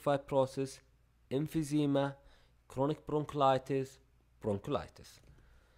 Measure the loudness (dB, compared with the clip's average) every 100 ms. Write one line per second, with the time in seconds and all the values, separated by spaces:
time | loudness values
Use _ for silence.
0 | 0 0 0 0 0 -2 -6 -8 -20 _
1 | _ _ _ -4 -2 -4 -2 0 2 2
2 | 0 -4 -16 -20 -20 _ -10 -2 -2 -2
3 | -2 -2 -2 4 4 4 2 -2 -2 -10
4 | _ _ _ _ -2 -2 -2 -4 -4 -14
5 | -20 -20 -20 -20 -20 -20 -20